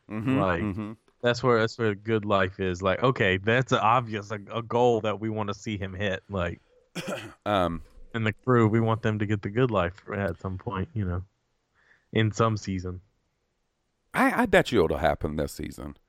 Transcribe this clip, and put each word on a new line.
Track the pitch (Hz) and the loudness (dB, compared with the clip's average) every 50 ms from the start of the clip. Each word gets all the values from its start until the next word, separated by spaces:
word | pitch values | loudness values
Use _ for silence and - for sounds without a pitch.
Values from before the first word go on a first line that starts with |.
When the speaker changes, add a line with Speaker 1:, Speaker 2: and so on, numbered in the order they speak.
| _ - | _ -10
Speaker 1:
Mm-hmm, | 104 110 110 131 131 - | -8 -4 -2 0 2 2
Speaker 2:
Like, | 98 92 87 85 | 2 2 0 0
Speaker 1:
mm-hmm. | 104 104 90 107 104 107 110 - _ _ _ _ - | -2 -2 -4 -6 -8 -10 -12 -16 _ _ _ _ -2
Speaker 2:
that's | 120 120 120 | -2 0 2
where, | - 127 120 110 | 2 2 4 4
that's | 110 110 - - | 2 0 -2 -2
where | 117 107 101 | -2 -2 -2
good | 98 104 113 113 107 101 | -2 -2 -2 -2 0 2
life | 104 101 95 95 92 - - | 2 2 2 2 0 -2 -2
is. | 95 92 90 87 98 | -2 -2 -2 0 0
Like, | 95 92 - | 0 2 4
okay, | - 135 131 - 113 95 92 | 2 2 2 4 2 2 2
that's | 95 95 113 113 127 127 - | 2 2 2 2 2 2 2
a | 131 110 | 0 2
obvious, | 104 107 120 127 120 110 110 104 101 104 | 4 4 4 4 2 -2 -6 -8 -6 -8
like, | 110 104 98 - - | -10 -10 -10 -8 -8
a | 113 | -8
goal | 117 104 113 120 123 123 117 110 | -4 -2 0 2 4 4 4 2
that | 104 107 101 101 | 0 -2 -2 -2
we | 110 110 | -4 -4
wanna | 107 110 104 101 98 | -4 -4 -4 -4 -6
see | - - 113 107 92 | -6 -6 -6 -6 -6
him | - 92 92 | -6 -8 -6
hit. | 90 104 101 92 - - - | -4 -2 -2 -2 -4 -6 -6
Like, | 101 95 87 85 82 - _ _ _ _ _ _ - | -4 -2 -2 -4 -4 -8 _ _ _ _ _ _ -14
Speaker 1:
<clears throat> | 175 - - - - 104 - - _ - | -10 -8 -8 -8 -8 -10 -14 -16 _ -2
Um, | 104 104 95 87 85 85 80 - - - - - - - | 0 0 2 2 0 -2 -6 -10 -14 -20 -20 -16 -10 -6
Speaker 2:
and | 113 110 | -4 -2
the | 107 - | -2 -4
crew, | - _ 127 127 120 113 | -2 _ 2 4 6 6
we | 107 107 117 | 6 4 2
want | 113 110 113 110 - | 2 2 0 0 0
them | 110 107 104 | -2 0 0
to | 107 | 0
get | 101 110 101 - | -2 -2 -2 -4
the | 104 | -2
good | 101 120 131 120 | 0 0 2 2
life | 107 95 87 87 - - - - 104 | 2 2 0 0 -2 -8 -10 -8 -4
at | 98 101 90 85 - | -2 -2 -2 -4 -6
some | - 95 92 | -8 -8 -8
point, | 92 - 98 98 92 95 - - | -8 -8 -8 -6 -6 -6 -6 -4
you | 107 101 | -4 -4
know, | 90 87 90 92 - _ _ _ _ _ _ _ _ _ _ _ _ _ _ _ _ - | -2 -4 -4 -6 -10 _ _ _ _ _ _ _ _ _ _ _ _ _ _ _ _ 0
in | 110 110 107 | 2 2 2
some | 101 - 117 113 110 | 2 2 2 2 0
season. | 101 - 101 95 92 90 90 90 90 - _ _ _ _ _ _ _ _ _ _ _ _ _ _ _ _ _ _ _ _ _ - | -2 -4 -4 -4 -4 -6 -8 -10 -12 -16 _ _ _ _ _ _ _ _ _ _ _ _ _ _ _ _ _ _ _ _ _ 0
Speaker 1:
I, | 175 247 269 202 214 247 | 2 2 2 2 2 2
I | |
bet | 196 - - - - | 4 6 4 4 6
you | 127 101 82 | 4 4 4
it'll | 78 78 | 4 2
happen | 73 78 76 73 - - 78 76 | 2 2 0 0 0 -2 -4 -2
this | 76 73 69 | -2 -4 -4
season | - - 73 - 69 - 67 71 69 - _ | -6 -8 -10 -10 -10 -12 -14 -14 -14 -18 _